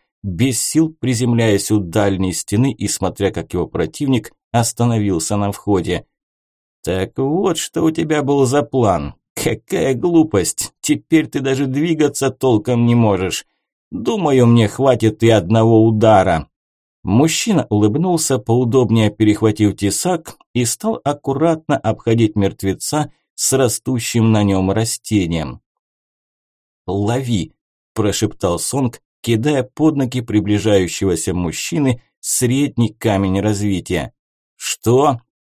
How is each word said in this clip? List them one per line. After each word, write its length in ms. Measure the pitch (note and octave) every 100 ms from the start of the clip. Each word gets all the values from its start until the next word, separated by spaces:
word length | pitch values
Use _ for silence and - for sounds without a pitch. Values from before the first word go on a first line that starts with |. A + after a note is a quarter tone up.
| _ _
без 360 | G2+ E2+ C3 A2+
сил 340 | - D#3 D#3+ D#3+
приземляясь 720 | B2+ A#2 B2 A#2 A2+ G2 -
у 80 | G#2+
дальней 540 | F2 G#2+ G2+ F#2+ F#2
стены 380 | E2 - G2+ C#3
и 140 | - G2+
смотря, 440 | - F#2 - G2
как 220 | E2+ D#2+
его 140 | F2+ E2
противник – 680 | F#2 D#2+ - C#3+ B2 - _ _
остановился 840 | A#2+ A2+ - A#2+ A2+ G2+ E2+ - G#2
на 140 | G2+
входе. 540 | - - F#2+ E2 F2 - _ _ _ _ _ _ _
«Так 340 | - F#2+ G2 -
вот, 400 | C3+ E3 G3+ E3
что 260 | - E3
у 80 | D#3+
тебя 300 | D#3+ D#3 D3+
был 220 | C#3 C#3+ B2+
за 180 | C#3+
план. 520 | - C3 A2 E2+ D2 - _
Какая 600 | - - - - F#3+ D3+
глупость! 800 | A#2+ F3 E3 D#3 G2 E2+ - - _
Теперь 460 | - C#3+ - D#3+ -
ты 120 | D3
даже 260 | C3 C3+ C#3
двигаться 640 | C3+ E3+ D#3 D3 - C3+
толком 560 | B2+ C3 G#2+ B2+ A#2+ A#2+
не 100 | A#2+
можешь. 500 | A2 F#2+ F#2 - - _ _ _ -
Думаю, 560 | F#2 - A3 D#3 C3 A#2
мне 200 | A#2 G#2
хватит 560 | - C3+ A#2 A2 -
и 60 | A2+
одного 540 | A2 E2+ A2+ A2+ A2+ A2+
удара». 640 | A2 A2 G2+ F#2 D#2+ - _ _ _ _ _
Мужчина 640 | - A2 E3 - A#3 F3 -
улыбнулся, 680 | G#2 G#2+ C3 F#3 E3 - B2+
поудобнее 720 | - B2 A#2+ B2+ A2+ A2+ G#2+
перехватив 680 | - G#2+ G#2 A2 G#2 G#2 -
тесак, 600 | G2+ - F3+ E3+ - - _
и 120 | B2 A#2
стал 340 | - A3 - C#3
аккуратно 720 | D3 - C#3 E3 D#3+ - C#3
обходить 580 | A2 - - A2+ A2 G#2
мертвеца 800 | F#2+ - F#2+ F#2 - D3+ D3+ _ _ -
с 180 | -
растущим 800 | C3+ B2 - - B2+ - A#2 A2+
на 100 | G#2+
нём 280 | G2+ F#2+ F#2+
растением. 920 | G#2 A#2 - - G#2+ E2+ E2 C#2 B1 _ _ _ _ _ _ _ _ _ _ _ _ -
«Лови!» – 680 | G2 G2+ B2 B2 G#2 D#2 _ _ _ _
прошептал 640 | - G2+ - G#2 - F#2 E2+
Сонг, 420 | - C#3 B2 - _ _
кидая 420 | A#2 A2+ C#3+ C#3+
под 320 | B2 - D#3 C#3
ноги 240 | B2+ B2+
приближающегося 1120 | A#2 G#2 G2 G#2 G#2+ G2+ F2 - G2 E2+ -
мужчины 680 | F2+ E2+ - - E3 C3+ A#2 _ _
средний 680 | - - B2 C3 C#3+ - A2
камень 500 | - A2+ G2 G2 F#2+
развития. 760 | G#2+ G2+ G2+ F#2 - E2+ B1 _ _ _ _ -
«Что?» – 640 | - - A2 B2+ D3 A#2+ _ _